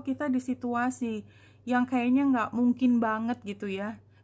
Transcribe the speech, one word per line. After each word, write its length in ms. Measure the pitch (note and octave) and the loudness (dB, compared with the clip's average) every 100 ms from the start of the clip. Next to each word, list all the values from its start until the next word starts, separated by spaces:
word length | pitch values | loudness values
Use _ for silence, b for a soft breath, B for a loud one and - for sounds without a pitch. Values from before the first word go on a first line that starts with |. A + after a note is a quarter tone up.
kita 260 | C4 C4 D4 | -4 -4 -2
di 80 | B3+ | -2
situasi 880 | B3+ B3 B3 A#3+ B3 B3+ A#3 G#3+ b b b b A#3+ | -2 -4 -4 -2 -2 -2 -4 -6 b b b b -2
yang 160 | B3 | 0
kayaknya 400 | B3 B3+ A#3+ C4+ C#4 | 2 0 2 4 4
nggak 180 | B3 G#3+ | 2 0
mungkin 480 | A3 A#3+ B3 B3+ A#3+ | 2 2 4 4 4
banget 400 | A3+ A3 A3+ A#3+ | 2 0 -4 -4
gitu 240 | G3+ G3+ G#3 | -8 -8 -6
ya, 320 | F#3+ G#3 G#3 b b | -4 -6 -10 b b